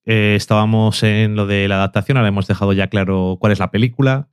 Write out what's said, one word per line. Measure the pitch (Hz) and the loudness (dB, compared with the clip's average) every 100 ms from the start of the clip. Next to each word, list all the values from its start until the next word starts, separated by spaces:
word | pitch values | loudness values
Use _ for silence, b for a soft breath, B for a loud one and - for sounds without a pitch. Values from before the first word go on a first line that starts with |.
| - | -4
eh, | 110 104 104 | 0 2 0
estábamos | - 110 107 110 110 104 | 0 0 2 2 2 0
en | 110 104 110 107 | 0 2 0 0
lo | 101 | -2
de | 101 98 | 0 0
la | 98 | 0
adaptación, | 98 104 101 139 | -2 -2 -2 0
ahora | 107 | 0
hemos | 98 92 | 0 -2
dejado | 95 101 | -2 0
ya | 98 95 | 0 0
claro | 104 95 95 92 90 | -2 0 0 -2 -2
cuál | 107 | -2
es | 101 | 0
la | 92 | -2
película | 104 120 120 135 131 143 | -2 -2 0 0 0 -2